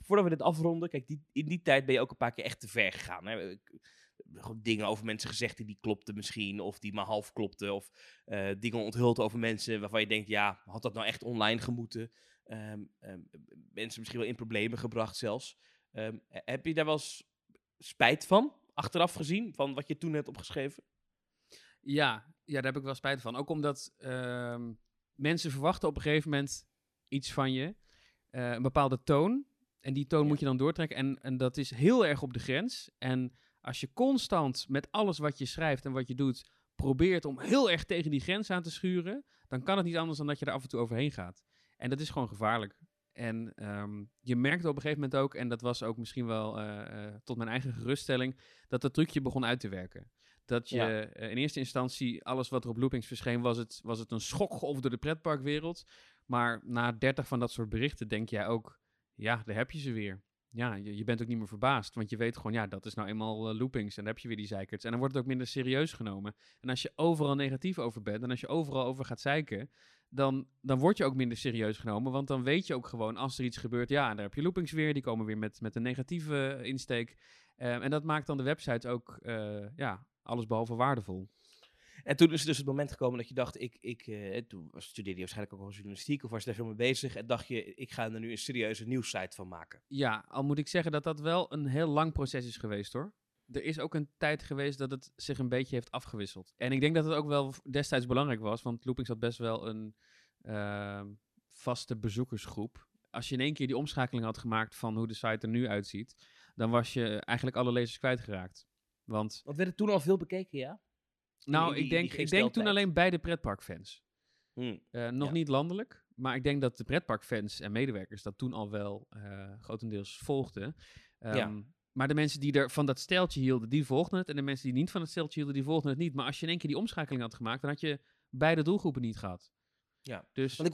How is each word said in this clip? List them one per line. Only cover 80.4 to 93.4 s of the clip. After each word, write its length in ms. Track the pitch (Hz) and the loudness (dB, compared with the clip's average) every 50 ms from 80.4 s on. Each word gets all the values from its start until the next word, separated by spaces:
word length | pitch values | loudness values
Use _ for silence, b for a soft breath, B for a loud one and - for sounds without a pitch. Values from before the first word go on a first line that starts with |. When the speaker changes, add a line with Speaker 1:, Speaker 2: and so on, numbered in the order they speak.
| 113 | 0
Speaker 2:
behalve 280 | 110 117 110 117 110 117 | 0 2 2 2 0 2
waardevol. 540 | 113 123 139 139 120 101 - 92 95 95 - b b b b b b b b b b b b b b b | 2 4 4 4 2 -2 -4 -6 -8 -8 -12 b b b b b b b b b b b b b b b
Speaker 1:
En 140 | - 143 | -2 6
toen 160 | - 170 165 160 | 8 8 8 8
is 120 | 151 135 | 6 2
dus 120 | 156 147 | 0 0
het 100 | 123 139 | 0 0
moment 240 | 139 135 143 147 139 | -2 -2 -2 -2 -4
gekomen 280 | - - 135 123 123 120 | -2 -2 0 0 0 -2
dat 100 | 117 - | -4 -4
je 60 | 127 | -2
dacht, 260 | 131 123 120 - - | -2 -2 -2 -2 -6
ik, 180 | 123 120 - _ | -8 -10 -10 _
ik, 260 | - 113 120 - - | -10 -10 -10 -10 -10
eh, 320 | 113 107 104 101 98 98 120 120 | -10 -10 -8 -8 -6 -6 -6 -8
toen 260 | - 107 92 80 76 | -8 -12 -16 -16 -14
was, 140 | - 82 - | -16 -16 -16
studeerde 260 | - - - 101 98 92 90 | -14 -12 -10 -8 -8 -6 -6
je 60 | 92 | -8
waarschijnlijk 320 | 90 - 110 104 - 104 | -8 -8 -8 -10 -10 -10
ook 100 | 95 98 | -12 -14
al 60 | 101 98 | -14 -14
journalistiek 520 | 101 98 101 98 - - - 143 139 - | -14 -12 -12 -12 -8 -4 -4 -4 -4 -4
of 60 | 113 | -6
was 80 | 117 110 | -6 -6
je 60 | - | -4
daar 80 | 123 107 | -4 -6
veel 100 | 107 120 | -4 -6
mee 100 | 113 107 | -6 -2
bezig 400 | 107 120 127 131 - - 127 - | 0 2 2 2 2 -2 -6 -6
en 100 | - 110 | -8 -2
dacht 200 | 117 123 110 - - | -2 -2 -2 -2 -2
je, 260 | 127 113 - - - | -4 -4 -4 -6 -10
"Ik 160 | - 135 - - | -12 -12 -10 -6
ga 120 | - 113 113 110 | -4 -4 -4 -4
er 80 | 110 | -6
nu 100 | 113 113 | -6 -6
een 80 | 117 107 | -6 -6
serieuze 480 | - - 131 120 110 107 110 104 113 | -6 -4 -2 0 0 0 -2 -4 -4
nieuwssite 500 | 113 131 131 107 - - 101 92 92 - | -2 -2 -2 -2 -2 -4 -4 -6 -6 -8
van 120 | - 95 92 | -12 -12 -12
maken." 340 | 90 82 82 - - - _ | -12 -12 -14 -16 -18 -20 _
Speaker 2:
Ja, 380 | _ 139 135 139 120 107 107 - - | _ -2 0 2 2 2 0 -4 -4
al 140 | - 139 139 | -2 0 2
moet 140 | 143 147 151 | 2 2 2
ik 100 | 147 - | 0 0
zeggen 240 | - 180 160 165 151 | 0 0 2 2 0
dat 100 | 147 139 | 0 0
dat 160 | 165 156 147 | 0 -2 0
wel 320 | 147 160 170 180 175 - 143 | 0 2 2 2 2 0 -2
een 140 | 151 143 | -2 -2
heel 200 | 135 131 151 170 | 0 2 2 2
lang 260 | 156 143 151 160 160 151 | 4 4 4 4 2 2
proces 340 | - 139 131 - 131 123 | 0 -2 -2 -2 -4 -4
is 100 | 120 113 | -6 -8
geweest, 360 | - - 110 104 101 101 - - | -8 -4 -4 -4 -4 -4 -4 -6
hoor. 220 | 120 156 208 - _ _ _ _ _ | -6 -6 -6 -10 _ _ _ _ _